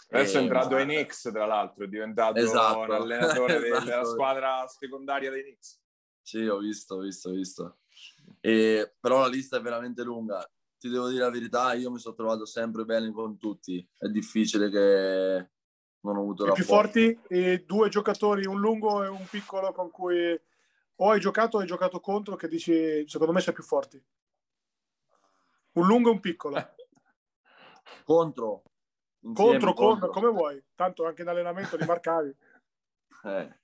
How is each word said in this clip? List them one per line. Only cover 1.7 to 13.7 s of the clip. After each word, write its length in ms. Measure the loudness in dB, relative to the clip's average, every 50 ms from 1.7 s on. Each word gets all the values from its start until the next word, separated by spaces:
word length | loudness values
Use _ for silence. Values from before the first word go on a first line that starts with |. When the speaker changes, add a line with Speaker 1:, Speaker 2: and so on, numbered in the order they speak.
| -6 -10 -10
Speaker 1:
è 40 | -8
diventato 500 | -8 -6 -8 -4 -2 0 2 2 2 2
Speaker 2:
Esatto. 420 | 2 4 4 4 4 4 4 2
Speaker 1:
un 100 | 0 -2
allenatore 640 | -2 -2 -2 -2 -2 0 0 2 2 2 2 2 2
Speaker 2:
<laughs> 100 | 2 2
Esatto. 180 | 0 0 0 0
Speaker 1:
della 200 | 0 -2 -2 -2
squadra 640 | -2 -2 0 0 0 0 0 -2 -2 -2 -4 -6 -8
secondaria 600 | -12 -14 -14 -14 -12 -10 -8 -6 -4 -4 -4 -4
dei 120 | -6 -8 -10
Knicks. 380 | -12 -16 _ -20 -20 -20 _ _ _ _ _ _ _ _ _ _
Speaker 2:
Sì, 240 | -10 -6 -4 -2
ho 120 | -2 -2 -2
visto, 380 | -2 -4 -6 -8 -10 -10 -10
ho 20 | -8
visto, 300 | -8 -8 -10 -10 -8 -8
ho 20 | -6
visto. 460 | -6 -6 -8 -10 -12 -14 -14 -14 _ _ _ _ -20 -20 -20 _ _ _ -20 -18 _
E, 540 | -2 2 2 4 4 4 4 2 0 -2 _ _
però 200 | 0 2 4 4
la 80 | 4 2
lista 280 | 0 -2 -4 -4 -6
è 60 | -6 -4
veramente 400 | -4 -6 -6 -6 -8 -8 -8 -8
lunga. 440 | -8 -8 -8 -8 -6 -8 -8 -8 -12 _ _ _ _ _ _
Ti 100 | -8 -4
devo 180 | -4 -2 -2 -2
dire 140 | 0 0 0
la 80 | 0
verità, 420 | -2 -2 -4 -2 0 0 0 0 0
io 180 | -2 -4 -6
mi 80 | -8 -10
sono 160 | -10 -12 -10
trovato 300 | -6 -2 -2 -2 -2 -4
sempre 400 | -8 -8 -6 -6 -4 -4 -6 -4
bene 260 | -2 -2 -2 -2 -4 -6
con 260 | -6 -8 -8 -8 -8
tutti. 480 | -8 -8 -8 -8 -8 -8